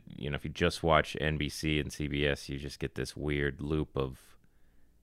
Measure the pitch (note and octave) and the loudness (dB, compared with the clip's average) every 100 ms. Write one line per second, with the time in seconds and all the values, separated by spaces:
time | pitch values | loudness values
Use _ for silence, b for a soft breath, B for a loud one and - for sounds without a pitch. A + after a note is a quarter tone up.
0 | - - C#2+ C#2 D#2 C#2 F2 - E2 D#2 | -16 -8 -6 -4 -4 0 2 2 6 6
1 | - - D2+ D2+ D2 - D#2 D2+ C2+ - | 4 0 0 0 -2 -2 0 2 0 -4
2 | D2 C#2+ C#2+ C#2+ - C#2 C#2 - C#2 - | -2 2 2 2 -2 -8 -8 -6 -6 -4
3 | C2 - D2 D2 C#2+ C2+ C#2+ D#2 C#2+ C#2 | -6 -4 -2 0 0 -2 0 0 0 -2
4 | C2+ C2 - - - - - - - _ | -2 -4 -16 -20 -20 -20 -20 -20 -20 _